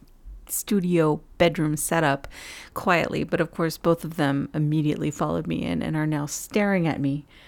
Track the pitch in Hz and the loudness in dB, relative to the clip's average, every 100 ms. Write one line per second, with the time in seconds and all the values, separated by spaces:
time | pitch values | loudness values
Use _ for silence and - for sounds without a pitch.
0 | - - - - - - - 202 180 175 | -20 -20 -18 -18 -10 -8 0 0 4 4
1 | 156 151 - - 170 165 156 151 - 165 | 4 2 -4 2 2 4 0 0 0 2
2 | 156 139 - - - - - - - 170 | 2 2 -4 -16 -16 -16 -14 -4 2 2
3 | - 147 156 165 160 - 165 - 170 165 | 2 -2 -2 0 -2 -2 -4 0 2 2
4 | - 170 143 139 - 156 151 156 151 - | 0 0 0 0 -2 -2 0 2 0 0
5 | 151 - 156 165 160 165 - 170 - 156 | -2 -2 -2 -2 -2 -4 -2 -2 -2 -2
6 | 156 151 147 - - 214 202 196 165 - | 0 -2 -4 -8 -4 0 2 2 2 0
7 | 139 143 - - | -2 -2 -6 -20